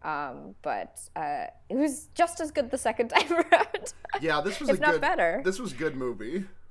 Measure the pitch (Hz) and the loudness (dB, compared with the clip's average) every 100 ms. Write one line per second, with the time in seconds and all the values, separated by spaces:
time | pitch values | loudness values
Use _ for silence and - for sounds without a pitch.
0 | - 147 143 139 151 196 151 107 85 - | -6 -4 -4 -8 -14 -10 -4 -4 -6 -12
1 | - - 151 143 80 - - 254 302 254 | -12 -6 -4 -4 -6 -12 -4 0 0 0
2 | - - 339 - 311 302 240 269 - 220 | -6 0 0 0 -4 -2 -2 -2 0 0
3 | 233 330 311 339 339 349 440 - - - | 2 4 4 4 6 4 4 -4 -8 -12
4 | - - 160 151 175 - 294 185 302 240 | -8 -2 2 2 2 0 0 2 4 4
5 | 285 240 170 185 180 196 226 127 156 131 | 4 4 2 2 0 -2 -4 -4 -2 -2
6 | 127 107 107 175 190 - - | -4 -4 -4 -4 -6 -12 -18